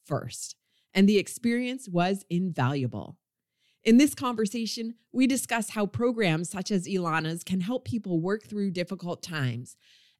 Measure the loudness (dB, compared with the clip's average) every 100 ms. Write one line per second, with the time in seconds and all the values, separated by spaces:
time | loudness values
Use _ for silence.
0 | -6 -6 -6 -12 -14 -16 _ _ _ 4
1 | 6 6 2 -2 -2 0 -2 -6 -4 0
2 | 2 0 -2 -2 -2 0 0 2 -2 -6
3 | -12 -16 _ _ _ _ _ _ 6 8
4 | 8 2 -4 0 -2 -2 -4 -6 -8 -10
5 | _ 2 2 2 0 -2 -2 -2 -2 0
6 | 0 2 2 2 -2 -6 -2 -2 0 -2
7 | 0 0 -2 -4 -4 -2 -2 -4 -4 -6
8 | -2 -2 0 -4 -4 -4 -4 -2 -6 -6
9 | -8 -8 -8 -4 -2 -4 -10 -18 _ _
10 | _ _